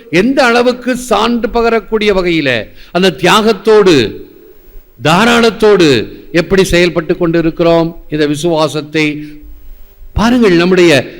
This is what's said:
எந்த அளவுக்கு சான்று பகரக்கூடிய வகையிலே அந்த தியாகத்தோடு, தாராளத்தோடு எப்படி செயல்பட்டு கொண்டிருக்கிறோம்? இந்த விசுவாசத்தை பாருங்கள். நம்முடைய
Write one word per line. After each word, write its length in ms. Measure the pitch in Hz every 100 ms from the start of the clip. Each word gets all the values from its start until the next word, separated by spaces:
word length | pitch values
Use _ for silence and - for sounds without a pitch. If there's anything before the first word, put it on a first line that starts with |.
| -
எந்த 340 | 160 220 277 254
அளவுக்கு 520 | 233 247 247 247 247
சான்று 520 | - 202 226 240 220
பகரக்கூடிய 640 | 233 226 226 - 220 208
வகையிலே 540 | 190 180 165 139 120 95 - -
அந்த 220 | 175 190 -
தியாகத்தோடு, 1040 | 170 196 214 220 - 214 190 147 104 - - - - - - - - -
தாராளத்தோடு 1040 | 135 170 226 233 226 202 214 196 165 123 - - -
எப்படி 320 | 160 165 190
செயல்பட்டு 540 | 180 175 175 160 156 170
கொண்டிருக்கிறோம்? 840 | 170 165 165 160 170 165 165 170 -
இந்த 160 | 151 147
விசுவாசத்தை 1000 | 147 170 160 156 151 147 156 151 151 151 - - - - - - - -
பாருங்கள். 420 | - 220 247 220 170
நம்முடைய 580 | 175 180 175 143 -